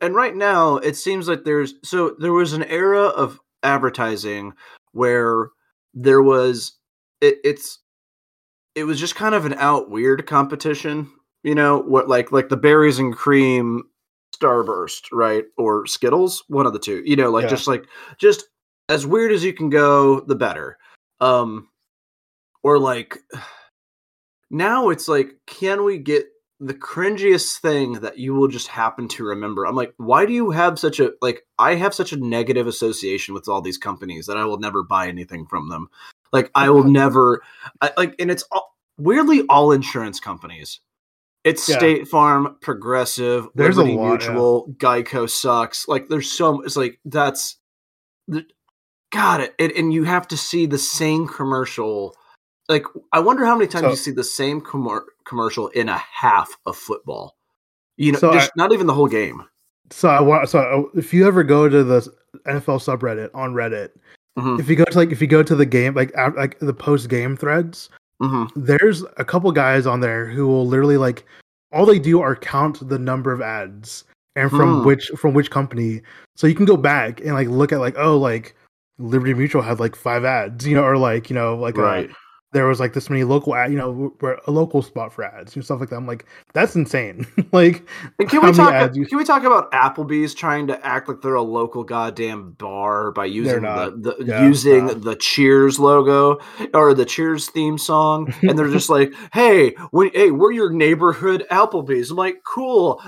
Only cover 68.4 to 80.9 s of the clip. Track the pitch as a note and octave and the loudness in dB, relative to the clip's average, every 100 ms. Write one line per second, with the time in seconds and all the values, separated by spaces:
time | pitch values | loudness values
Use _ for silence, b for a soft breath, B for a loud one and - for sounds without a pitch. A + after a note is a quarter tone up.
68.4 | A2+ D3 C3 D3 G#3 E3+ F#3 - C3 F3+ | -6 -4 2 4 4 2 -4 -10 -4 0
69.4 | F#3 D3 C3 C3+ C3 B2 A#2+ A2+ A2+ B2 | 2 2 2 2 2 0 -2 -2 -6 -2
70.4 | C#3 C3 B2 C3 C#3+ C#3+ B2+ A#2 - b | 0 2 2 2 4 4 2 -2 -10 b
71.4 | b _ _ D3+ G3+ G3+ C#3+ E3+ C#3 B2+ | b _ _ 2 4 4 4 2 2 -4
72.4 | - C#3 D3+ D3 C3 C3+ B2+ C3 C3 B2+ | -4 -2 -2 -2 -6 -4 -2 -4 -4 -4
73.4 | A2 A2 F#2+ G2+ A2 - - _ _ C#3 | -6 -8 -10 -14 -18 -20 -20 _ _ -2
74.4 | C#3 C#3+ D3+ D3+ B2+ C3+ - D3+ D#3 C#3 | 0 4 4 4 4 4 0 -2 0 2
75.4 | C#3+ C#3 C#3 A#2 A#2 A2 - b b - | 0 -2 -4 -4 -4 -6 -12 b b 0
76.4 | D#3 D#3+ G3+ F3+ C#3+ C#3+ A2+ A2+ D3+ C#3 | 2 4 4 4 4 0 -2 -6 -4 -2
77.4 | A#2+ B2+ C#3+ D3+ B2 C3 D#3 D3 C3+ A2+ | 0 0 0 0 -2 -2 2 2 2 -2
78.4 | A2+ _ _ _ _ - A#2+ B2+ B2+ B2 | -8 _ _ _ _ -14 -4 -2 0 -2
79.4 | B2+ C#3+ A#2 A2+ A2+ - B2 A#2+ B2+ B2+ | 0 0 -2 -2 -4 -6 -4 -2 0 -2
80.4 | G#2 A#2 C#3 C#3+ C3+ | -4 -6 0 2 2